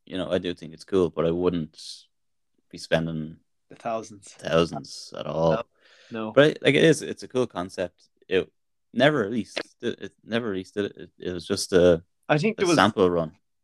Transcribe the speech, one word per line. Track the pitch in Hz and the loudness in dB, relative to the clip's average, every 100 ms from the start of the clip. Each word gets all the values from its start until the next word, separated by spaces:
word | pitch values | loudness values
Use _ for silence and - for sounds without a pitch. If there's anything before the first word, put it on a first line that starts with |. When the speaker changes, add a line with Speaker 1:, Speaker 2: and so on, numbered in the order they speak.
| - | -14
Speaker 1:
You | 90 | -8
know, | 85 | -4
I | 90 | -2
do | 90 | -4
think | 87 78 | -8 -14
it's | 80 | -18
cool, | - 95 85 | -2 0 2
but | 80 82 | 0 0
I | |
wouldn't | 85 90 85 78 - - - _ _ _ _ _ _ _ | 0 0 -2 -6 -12 -18 -18 _ _ _ _ _ _ _
be | 85 | -18
spending | - 82 82 80 78 82 _ _ _ | -2 -2 -2 -6 -10 -14 _ _ _
Speaker 2:
The | - | -14
thousands. | 117 113 104 101 - | -8 -8 -10 -18 -20
Speaker 1:
thousands | - - 82 85 76 69 - - - | -14 -2 0 0 -4 -12 -18 -16 -12
at | 76 | -8
all. | 78 82 | 0 0
Speaker 2:
No. | 113 - _ _ _ _ | 0 -4 _ _ _ _
No. | 113 110 | -10 0
Speaker 1:
But, | 123 151 - | 4 4 4
like, | - | 2
it | 139 | 4
is, | 160 147 | 4 4
it's | 82 - | -2 -10
a | 98 | -4
cool | 127 117 | -2 -2
concept. | 92 90 - 90 - _ _ _ | -4 -8 -6 -8 -8 _ _ _
It | 92 80 _ _ _ _ | -2 -2 _ _ _ _
never | 117 139 151 | 2 2 2
released. | 101 117 92 - - _ | -2 -4 -6 -10 -12 _
It, | 117 - | -8 -8
it | 98 _ | -14 _
never | - 117 120 | -6 -6 -4
released | 95 95 104 | -6 -6 -6
it. | 101 - | -6 -8
It, | 87 _ | -20 _
it | - | -8
was | 90 - | -8 -6
just | 101 - | -6 2
a, | 92 90 82 - _ - | 6 6 4 0 _ -2
Speaker 2:
I | 151 | 0
think | 202 214 | 0 0
Speaker 1:
a | |
Speaker 2:
there | 185 | 2
was | 151 | 4
Speaker 1:
sample | 98 110 92 | 4 4 2
run. | 87 80 - _ _ | 2 -2 -8 _ _